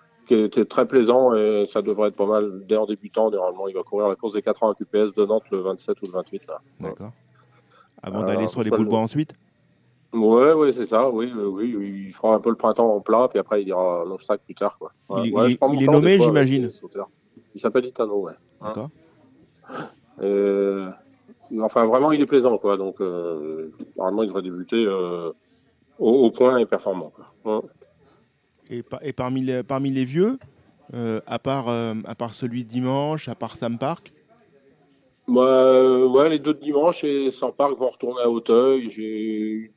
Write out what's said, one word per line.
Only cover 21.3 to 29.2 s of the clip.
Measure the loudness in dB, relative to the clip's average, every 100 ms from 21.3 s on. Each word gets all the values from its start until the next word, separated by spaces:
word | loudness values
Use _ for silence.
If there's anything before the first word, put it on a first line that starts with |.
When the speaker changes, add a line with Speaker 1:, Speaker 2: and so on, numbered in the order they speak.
| -20 _ -4
Speaker 1:
enfin, | -2 2 2
vraiment, | 4 4
il | 2
est | 4
plaisant, | 4 4 2
quoi. | 0 -2
Donc, | -4 -6
euh, | -6 -4 -6 -6 -8 -10 -12 -16 -16 -6
normalement, | -4 -2
il | -2
devrait | -4
débuter, | -6 -10 -4 0
euh, | 0 0 -4 -4 -8 -12 _ _ _ _ _ -2
au, | 2
au | 6 4
point | 4 4 4
et | 0
performant, | -2 -2 -6 -8
quoi. | -16 -20 _ -6 -6
Ouais. | -6 _ _ _ _ _ _ _ _ _ _
Speaker 2:
Et, | -14
pa-, | -12 -12
et | -12
parmi | -6